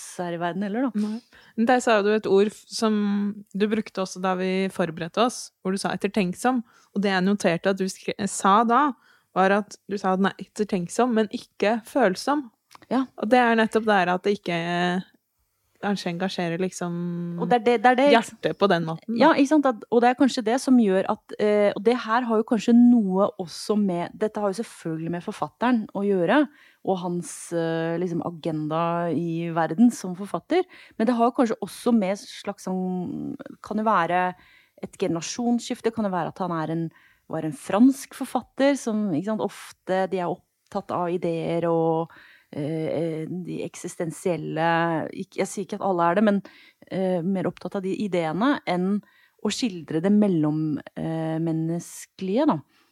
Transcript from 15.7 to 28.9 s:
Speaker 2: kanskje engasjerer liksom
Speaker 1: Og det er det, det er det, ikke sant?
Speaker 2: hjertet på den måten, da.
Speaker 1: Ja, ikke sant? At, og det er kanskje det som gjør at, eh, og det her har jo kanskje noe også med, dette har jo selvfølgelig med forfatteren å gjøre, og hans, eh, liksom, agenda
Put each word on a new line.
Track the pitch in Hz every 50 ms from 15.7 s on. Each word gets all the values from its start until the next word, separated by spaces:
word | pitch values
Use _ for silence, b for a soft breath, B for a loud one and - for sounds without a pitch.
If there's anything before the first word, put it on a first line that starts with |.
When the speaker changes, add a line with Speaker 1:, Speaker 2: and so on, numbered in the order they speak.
| _ _
Speaker 2:
kanskje | - 202 202 190 - 180
engasjerer | 170 170 185 196 - - 175 165 165 170
liksom | 185 185 - - 180 175 175 175 175 175 175 170 175 175 170 170
Speaker 1:
Og | 170 175
det | 240
er | 240 214
det, | 240 240 220
det | 202 247
er | 254
det, | 240 277 285
ikke | 254 226 214
sant? | - - - -
Speaker 2:
hjertet | 156 160 -
på | 196 202
den | 175 170 165
måten, | 160 165 - - - 233
da. | 233 269
Speaker 1:
Ja, | 320 -
ikke | - 285 254 311
sant? | 302 277 262
At, | 226 202 - -
og | 226 240 233
det | 247
er | 247 -
kanskje | 285 233 - 262 208
det | 220 233 269
som | - 277 254 240
gjør | 220 190 190 190 - -
at, | 214 - _ - - -
eh, | 208 208 208 208 202 202 -
og | - 196
det | 226 247 240 220
her | 220 220 254 254 233
har | 220 214
jo | 226 -
kanskje | 247 202 - 240 233
noe | 240 240 240 247 233 202 185 185 190 208 - - -
også | 180 160 - - - - 214 214
med, | 208 185 170 175 170 - - 170
dette | 214 214 - 214 208
har | 196 185
jo | 220
selvfølgelig | 226 - - - - 170 160 160 165 165 170
med | 175 -
forfatteren | 220 196 - 151 151 - - 220 247 247 220 196 - -
å | 190 202
gjøre, | 202 196 185 170 175 240 302 285 b b b b b b b -
og | - 190 175
hans, | 175 180 175 175 160 - - - - - 175
eh, | 165 165 160 165 165 165 165 165 165
liksom, | 175 175 170 - -
agenda | - 175 156 - 170 156 156 151 151 160 165 170 170